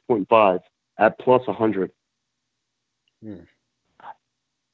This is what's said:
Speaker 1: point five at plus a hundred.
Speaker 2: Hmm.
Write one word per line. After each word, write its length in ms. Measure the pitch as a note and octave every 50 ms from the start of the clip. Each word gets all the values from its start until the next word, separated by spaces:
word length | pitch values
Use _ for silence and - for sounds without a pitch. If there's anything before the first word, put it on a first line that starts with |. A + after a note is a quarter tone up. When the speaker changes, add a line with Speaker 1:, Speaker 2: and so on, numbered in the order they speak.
| _ -
Speaker 1:
point 200 | B2 G#2+ F#2+ -
five 320 | A#2 A2+ G#2+ G2 F#2 F2+ - _ _ _ _ _ _ -
at 200 | G#2 A2+ - -
plus 220 | - B2+ B2+ B2 B2 G#2+
a 60 | F#2
hundred. 380 | - A2+ A2 G2 G2 F2+ E2+ _ _ _ _ _ _ _ _ _ _ _ _ _ _ _ _ _ _ _ _ _ _ _ _ _ _ A2
Speaker 2:
Hmm. 160 | G#2+ G2+ E2+ - _ _ _ _ _ _ _ _ _ _ _ - - - _ _ _ _ _ _ _ _ _ _ _